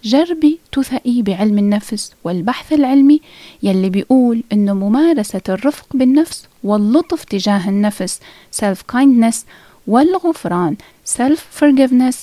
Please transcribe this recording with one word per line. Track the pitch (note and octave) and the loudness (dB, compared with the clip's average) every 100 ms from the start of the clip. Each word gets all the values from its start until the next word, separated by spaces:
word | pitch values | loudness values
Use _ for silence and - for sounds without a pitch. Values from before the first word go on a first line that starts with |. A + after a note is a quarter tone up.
جربي | A3 C4 E4+ E4 D4+ D#4+ _ | 0 0 0 0 0 0 _
توثقي | - C4+ C4 B3 A#3+ | -6 -6 -6 -2 -2
بعلم | G#3 F#3 G#3+ G#3 | -2 -2 0 0
النفس | G3+ G#3 - G#3 - _ | 0 -2 -4 -12 -12 _
والبحث | E3+ F3+ F3+ B3 - | -8 -6 -4 -6 -2
العلمي | D4+ C4+ C4+ C#4 D4+ _ - - - | 0 2 4 4 4 _ -20 -20 -6
يلي | G3 F#3+ F#3+ | -2 0 0
بيقول | F#3+ - C4 A#3+ A#3 - | -2 2 2 2 0 -2
إنه | G#3 G3+ | -2 0
ممارسة | G3 G3 A#3+ E4 D4+ G#3 G3 - | -2 -2 2 2 2 -2 -6 -6
الرفق | F#3+ C4 D4 - | -2 -2 -4 -8
بالنفس | C4+ B3+ C#4 E4 - - _ | 0 2 2 0 -6 -20 _
واللطف | G3 G#3 G#3 C4 F4 E4 | -2 0 2 0 0 -6
تجاه | - G3+ G3 G3+ F3+ | -6 -4 0 -2 0
النفس، | G3+ G#3 G3+ F#3 - - - _ - | -2 -2 -2 -8 -10 -16 -20 _ -6
self | G#3 F#3 - A#3+ | -4 -4 -6 2
kindness، | C#4 A#3+ A3+ A#3 - - _ _ - | 4 4 2 -2 -10 -20 _ _ -2
والغفران، | A3+ D#4 F#4 E4 D#4+ - F3 F3 G#3+ - _ - - | 2 2 0 -2 -4 -4 -2 -2 -4 -12 _ -12 -4
self | B3 D#4 - - | 0 -2 -4 0
forgiveness | D4 C4+ C4 B3+ B3+ - | 2 4 4 2 0 -4